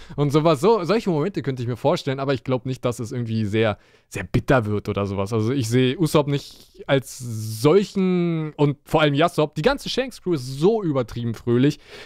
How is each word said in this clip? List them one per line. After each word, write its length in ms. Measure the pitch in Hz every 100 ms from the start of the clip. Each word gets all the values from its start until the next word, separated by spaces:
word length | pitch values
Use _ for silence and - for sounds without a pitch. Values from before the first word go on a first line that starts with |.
| - -
Und 160 | 147
sowas, 280 | 151 160 143
so, 220 | 185 220
solche 280 | 165 220 202
Momente 320 | 151 175 180
könnte 200 | 135 127
ich 60 | 117
mir 80 | 120
vorstellen, 420 | 143 170 - 135
aber 160 | 139
ich 80 | 135
glaub 240 | - 127 127
nicht, 180 | 123
dass 140 | 127 120
es 140 | 110
irgendwie 320 | 127 117 110
sehr, 340 | 104 110 110 98 _ _ _
sehr 160 | -
bitter 420 | 90 - - 135 107
wird 220 | 104 107
oder 180 | 101 101
sowas. 260 | 98 98
Also 200 | 113 110
ich 160 | 139 110
sehe 280 | 127 127 170
Usopp 300 | 156 156 143
nicht 560 | 143 - - - - -
als 300 | 139 - -
solchen 1300 | 120 110 110 110 147 190 196 196 185 180 175 160 156
und 240 | 151 147 139
vor 180 | - 156
allem 120 | 151
Yasop, 400 | 139 165 - 151
die 80 | -
ganze 260 | 233 285 -
Shanks-Crew 440 | - 262 - 185
ist 260 | 160 127 135
so 240 | 180 226
übertrieben 520 | 175 135 117 120 117
fröhlich. 440 | 113 120 120 143 - - -